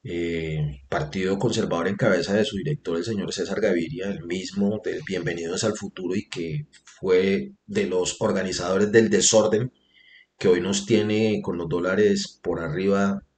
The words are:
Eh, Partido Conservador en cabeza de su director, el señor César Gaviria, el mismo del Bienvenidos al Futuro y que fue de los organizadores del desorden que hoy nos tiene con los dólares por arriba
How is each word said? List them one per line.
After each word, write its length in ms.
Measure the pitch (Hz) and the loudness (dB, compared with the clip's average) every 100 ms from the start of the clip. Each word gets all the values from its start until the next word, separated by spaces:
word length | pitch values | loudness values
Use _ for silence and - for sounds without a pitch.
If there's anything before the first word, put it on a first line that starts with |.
| 90 | -8
Eh, 760 | 85 85 82 80 78 73 71 - | -6 -4 -4 -4 -4 -4 -6 -6
Partido 520 | 85 - 95 95 98 | -6 -4 -4 -2 0
Conservador 480 | 120 110 101 85 87 | 0 0 -2 -2 -2
en 80 | 101 | 0
cabeza 380 | 117 92 85 | 2 2 2
de 120 | 104 104 | 0 0
su 120 | 98 | -2
director, 380 | 78 73 - 82 | -4 -4 -4 -4
el 80 | |
señor 300 | 92 104 82 | -4 -4 -4
César 260 | - 87 98 | -4 -4 -2
Gaviria, 480 | 104 87 82 87 98 | 0 0 -2 -6 -6
el 160 | 87 | -8
mismo 560 | 85 92 92 98 101 107 92 | -6 -6 -6 -2 0 0 -4
del 160 | 80 | -6
Bienvenidos 640 | 80 90 87 85 82 90 | -6 -4 -4 -6 -6 -2
al 120 | 107 - | -2 -2
Futuro 400 | 101 - 127 185 | -10 -8 -4 -4
y 140 | - | -4
que 380 | - 117 76 76 - | -8 -6 -6 -8 -18
fue 720 | - - 95 92 98 101 101 - - | -20 -8 2 4 4 0 -4 -14 -6
de 220 | 104 95 | -2 0
los 340 | 90 87 - | 0 -2 -2
organizadores 680 | 110 98 92 90 90 95 104 | -2 0 -2 -4 -2 2 6
del 180 | 113 107 | 6 6
desorden 640 | 98 92 110 104 110 127 _ _ _ _ - _ _ | 4 6 6 6 2 0 _ _ _ _ -20 _ _
que 100 | 98 | 4
hoy 140 | 87 | 4
nos 240 | 92 101 - | 2 -2 2
tiene 560 | 110 107 107 110 101 | 2 4 2 2 0
con 160 | 98 87 | -2 -4
los 100 | 85 | -2
dólares 720 | 87 87 98 104 101 - - | -2 0 4 4 4 -2 -8
por 160 | - 85 | -4 -4
arriba 680 | 82 80 98 98 98 101 - | -2 0 2 2 2 0 -8